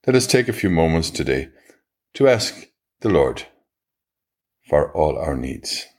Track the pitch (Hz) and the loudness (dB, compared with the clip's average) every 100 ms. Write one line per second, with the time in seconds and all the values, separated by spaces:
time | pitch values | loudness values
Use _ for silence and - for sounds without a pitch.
0 | - 127 123 131 120 107 98 85 82 82 | 2 2 4 2 0 -2 0 2 2 2
1 | 82 - 67 67 67 _ _ _ _ _ | -2 -6 -4 -4 -6 _ _ _ _ _
2 | _ - 135 117 - - - _ _ _ | _ 0 2 2 -2 -10 -20 _ _ _
3 | 110 90 65 58 - _ _ _ _ _ | 0 2 0 -2 -16 _ _ _ _ _
4 | _ _ _ _ _ _ _ 73 71 - | _ _ _ _ _ _ _ 0 0 0
5 | 78 - 80 67 64 - - - - | -2 0 -4 -4 -6 -10 -10 -12 -12